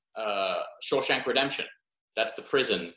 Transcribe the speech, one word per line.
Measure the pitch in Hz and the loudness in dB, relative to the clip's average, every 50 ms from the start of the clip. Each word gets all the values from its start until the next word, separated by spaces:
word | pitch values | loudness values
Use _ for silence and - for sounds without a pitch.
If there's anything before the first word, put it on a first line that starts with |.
| _ _ - | _ _ -8
uh, | 113 113 107 101 98 95 92 90 82 - - - - - | -6 -4 -2 0 2 2 2 0 0 -4 -6 -10 -8 -4
Shawshank | - 147 131 127 - 135 127 127 | 0 0 0 2 2 0 0 2
Redemption. | 127 - 135 139 139 - - - - - _ _ _ _ _ _ _ - | 2 2 2 2 2 0 -4 -6 -8 -12 _ _ _ _ _ _ _ -2
That's | 110 113 113 - | 0 0 0 -2
the | - | -8
prison | - - - 135 127 117 101 90 87 85 - | -4 0 2 2 4 4 2 0 -2 -6 -8